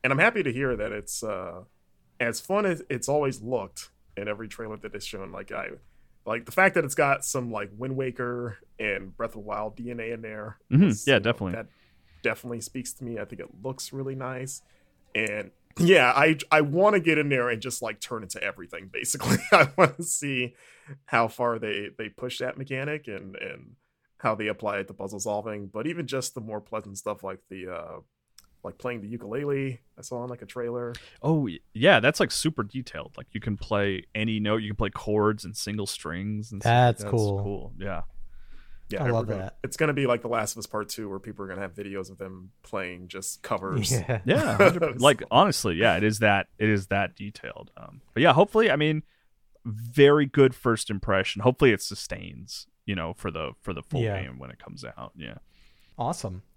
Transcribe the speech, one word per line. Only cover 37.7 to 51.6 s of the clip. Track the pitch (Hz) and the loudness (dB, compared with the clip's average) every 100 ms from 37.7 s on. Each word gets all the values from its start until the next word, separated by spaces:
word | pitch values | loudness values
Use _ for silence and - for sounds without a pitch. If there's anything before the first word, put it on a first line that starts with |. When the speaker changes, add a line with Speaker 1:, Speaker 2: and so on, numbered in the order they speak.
| - | -8
Speaker 2:
Yeah. | 98 85 - - - - - - - - - | -6 -4 -6 -8 -10 -12 -14 -16 -14 -16 -8
Speaker 1:
Yeah, | - | -2
Speaker 3:
I | 131 | 0
Speaker 1:
we're | |
Speaker 3:
love | 117 110 | 0 0
Speaker 1:
gonna, | 101 | -4
Speaker 3:
that. | 95 - | -6 -8
Speaker 1:
it's | 123 - | -10 0
gonna | 156 | 0
be | 143 131 | 2 2
like | 120 | 2
The | 117 | 0
Last | 113 107 | -2 -2
of | 113 | -6
Us | 104 | -6
Part | 107 101 | -6 -6
Two, | - 107 | -8 -8
where | 98 | -8
people | 101 98 | -10 -12
are | 95 | -10
gonna | 92 | -8
have | 95 | -8
videos | 92 101 98 92 | -8 -8 -8 -10
of | 95 | -12
them | 95 95 92 _ | -12 -12 -18 _
playing | - 101 90 90 90 | -8 -6 -6 -10 -12
just | 95 95 - | -10 -10 -10
covers. | - 101 95 127 101 | -4 -4 -2 -2 0
Speaker 3:
<laughs> | 123 90 | -2 0
Yeah. | 113 | -2
Speaker 2:
Yeah, | 117 247 311 - | 0 0 2 6
Speaker 1:
<laughs> | |
Speaker 2:
hundred-, | 190 175 160 123 | 6 6 0 6
like, | 135 147 - | 6 6 4
honestly, | 120 190 - 107 82 | 6 6 4 0 4
yeah, | 110 87 | 4 6
it | |
is | 107 107 | 4 4
that, | 110 98 - - | 4 4 2 0
it | 107 | 2
is | 104 95 | 2 2
that | 98 95 | 0 0
detailed. | _ 101 - 60 - - - | _ -14 -12 -14 -14 -18 -20
Um, | - - _ | -20 -20 _
but | - | 4
yeah, | 160 | 6
hopefully, | 143 202 220 220 | 8 6 6 4
I | |
mean, | 143 151 156 - _ _ _ _ _ | 4 2 0 -4 _ _ _ _ _
very | 120 107 117 127 143 147 135 | -10 -10 -2 10 10 10 4
good | - 131 127 | 6 6 6
first | 127 113 - | 0 0 -2
impression. | 98 - 95 95 101 | -4 0 2 2 2
Hopefully | 117 127 | 2 6